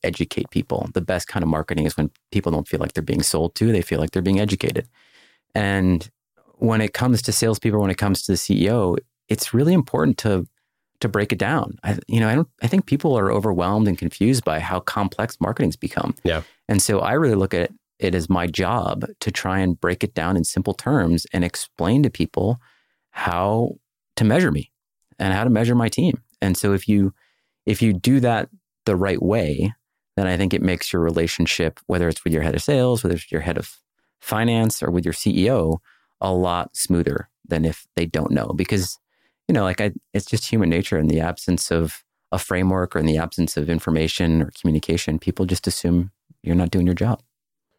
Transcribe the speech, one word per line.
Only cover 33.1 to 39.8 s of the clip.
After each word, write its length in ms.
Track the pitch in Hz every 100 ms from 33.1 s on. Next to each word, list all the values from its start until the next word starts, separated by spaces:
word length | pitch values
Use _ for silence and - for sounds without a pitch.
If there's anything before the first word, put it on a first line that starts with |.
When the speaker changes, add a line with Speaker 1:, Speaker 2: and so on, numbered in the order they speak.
| 87
Speaker 1:
it's 160 | -
your 80 | 80
head 160 | 85 78
of 220 | - - _ _ _ _
finance 640 | - 110 117 113 110 -
or 80 | 78
with 160 | 87 82
your 80 |
C 320 | - 107 90 104
E 40 |
O, 300 | 127 80 82 - _ _ _
a 140 | 95
lot 420 | 92 90 87 - -
smoother 540 | - 87 82 - - _ -
than 160 | 80
if 220 | 80 - - -
they 80 |
don't 260 | 85 78 -
know. 220 | 71 -
Because, 440 | 82 92 101 90 - _ _ _ _ -
you 60 |
know, 80 | 139
like, 180 | 92 90